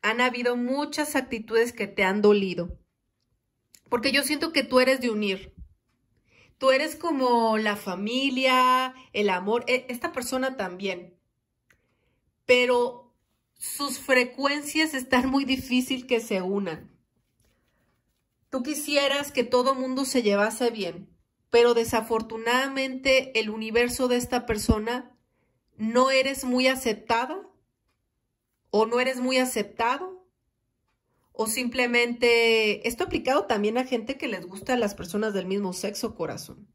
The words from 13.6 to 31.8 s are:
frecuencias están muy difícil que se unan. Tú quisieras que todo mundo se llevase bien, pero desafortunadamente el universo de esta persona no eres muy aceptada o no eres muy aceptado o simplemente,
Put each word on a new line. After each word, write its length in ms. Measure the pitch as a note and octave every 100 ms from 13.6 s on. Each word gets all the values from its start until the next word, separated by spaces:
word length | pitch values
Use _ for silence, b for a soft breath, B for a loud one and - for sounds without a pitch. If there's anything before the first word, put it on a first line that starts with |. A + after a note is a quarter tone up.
| - - C#4+ B3
frecuencias 960 | - C4 B3 - C#4 D4 D4 D#4 D#4+
están 340 | C#4 B3+ A3 C4+
muy 160 | C#4
difícil 640 | C4+ C4 - B3 B3+ C4 -
que 140 | A#3+
se 200 | A3+ G3
unan. 560 | F#3 G3+ F#3+ D#3 - _ _ _ _ _ _ _ _ _ _ _ _ _ _ _ _
Tú 140 | C4+
quisieras 680 | B3 D4+ - C#4+ C#4 C#4 C#4+
que 100 | -
todo 320 | A#3+ B3 B3
mundo 300 | C4+ C4 B3+
se 180 | C4+ C4
llevase 480 | G#3+ G3+ G#3 A3+ B3
bien, 400 | A3+ F3+ E3+ - _ _ _ _
pero 240 | A#3 A#3+
desafortunadamente 1700 | A#3 A3+ A#3 A3+ A3+ A3+ A3+ A3+ B3 C4+ C4+ C4 C4 C#4 C4 C4 A3+
el 100 | A3
universo 560 | G#3+ A3 A3 A#3+ A#3+ B3+
de 120 | B3
esta 280 | A#3+ B3 A#3+
persona 720 | G#3+ - A3 G#3+ B3+ - _ _ _ _ _ _ _
no 360 | A3 A#3+ C4
eres 320 | C4 C4+ C4+
muy 240 | B3+ B3 C4
aceptada 760 | C4 B3+ G#3+ - A#3 B3+ F4+ - _ _ _ _ _ _ _ _ _ _ _ _
o 160 | G#3 A3
no 140 | A#3+
eres 180 | B3+ B3+
muy 200 | B3 C4
aceptado 840 | B3+ A#3 G#3 - A#3 C#4 F#4 F#4+ _ _ _ _ _ _ _ _ _ _ _
o 120 | - A3
simplemente, 1400 | A#3+ B3+ B3+